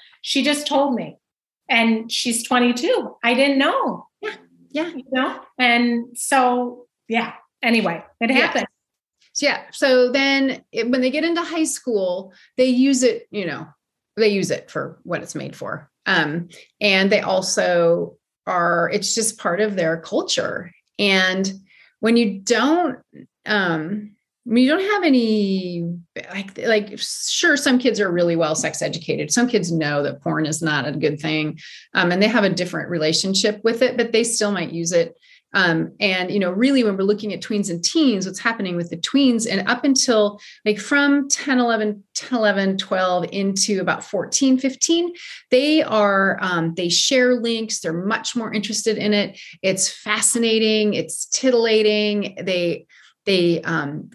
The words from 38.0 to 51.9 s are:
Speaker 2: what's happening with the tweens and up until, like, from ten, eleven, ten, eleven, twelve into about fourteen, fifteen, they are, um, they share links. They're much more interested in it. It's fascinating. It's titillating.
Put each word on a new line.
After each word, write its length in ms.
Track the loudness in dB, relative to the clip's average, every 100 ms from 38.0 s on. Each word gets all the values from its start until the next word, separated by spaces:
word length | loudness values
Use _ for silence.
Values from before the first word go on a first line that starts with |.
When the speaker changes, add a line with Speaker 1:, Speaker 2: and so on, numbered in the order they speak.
| 2 2
Speaker 2:
what's 140 | -2 -4
happening 380 | -4 -2 -4 -4
with 120 | -6
the 80 | -6
tweens 500 | -2 2 4 2 0
and 180 | -2 -2
up 160 | 0
until, 540 | 2 2 2 2 2 -2 -14 -6
like, 140 | -2 -2
from 500 | 0 2 4 2 2
ten, 300 | -2 0 0
eleven, 460 | 2 0 -2 -4 -10
ten, 240 | -14 -4 0
eleven, 400 | 2 2 0 -2
twelve 480 | -2 0 0 0 -2
into 480 | -4 -2 -2 -2 0
about 240 | 0 -2
fourteen, 540 | -4 -6 -4 0 2 2
fifteen, 540 | 0 -2 0 0 -2 -6 -16 -20 0
they 320 | 2 4 2
are, 560 | 2 2 4 4 2 0
um, 340 | -2 0 -2 -2
they 120 | -2
share 460 | 0 2 4 4
links. 460 | 2 0 -2 -4 -6
They're 120 | -4
much 440 | -4 -4 -4 -4 -6
more 160 | -4
interested 440 | -4 -4 -4 -2 -2
in 160 | 0
it. 280 | 0 -2 -6 -20 -4
It's 280 | -2 0 -2
fascinating. 1080 | -4 -4 0 0 0 2 2 2 2 2
It's 320 | 0 -4 -10 -6
titillating. 1120 | -2 2 4 4 4 4